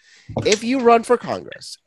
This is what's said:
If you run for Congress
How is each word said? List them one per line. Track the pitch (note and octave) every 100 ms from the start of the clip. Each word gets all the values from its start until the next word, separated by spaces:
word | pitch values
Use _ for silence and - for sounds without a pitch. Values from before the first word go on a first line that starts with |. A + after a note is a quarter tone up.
| _ - - - E3+
If | G#3
you | A3+ C4+
run | A#3 A#3
for | A3+ A#3+
Congress | D3+ G2 C#2 - - -